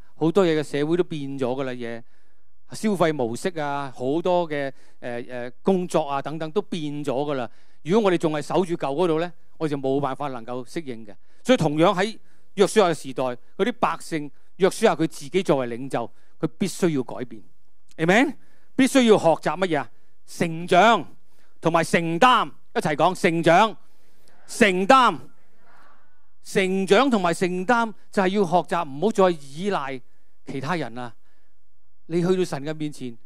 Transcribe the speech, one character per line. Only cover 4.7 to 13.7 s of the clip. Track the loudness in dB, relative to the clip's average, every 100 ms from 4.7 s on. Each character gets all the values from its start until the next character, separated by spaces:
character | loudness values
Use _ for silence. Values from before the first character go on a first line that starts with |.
| -8 -12 -10
誒， | -8 -8 -8
誒， | -10 -10 -2
工 | 2 2 2
作 | 0
啊 | 0 -2
等 | -4 -6
等 | -2
都 | -2
變 | -2 -4 -4 -4
咗 |
㗎 | -2 -2 -2
啦。 | -2 -4 -8 -12 -10
如 | 2 4
果 | 4
我 |
哋 | 2
仲 | 0
係 | -2
守 | 0 0
住 | 0
舊 | -2 -2
嗰 | 0 2
度 | 2
呢， | -2 -6 -12 -6
我 |
哋 | -4
就 | -2
冇 | 0 0
辦 | 0
法 | -4 -6
能 | -6
夠 | -8 -8
適 | -8 -8
應 | -8 -10
嘅。 | -12 -12 -14 -6
所 | 2
以 | 4
同 | 4 4
樣 | 4 4
喺 | -2 -4 -12 -12 -8
約 | 2
書 | 4 6
亞 | 4
嘅 |
時 | 2 -4
代， | -4
嗰 | -4 -4 -10 -2
啲 | -2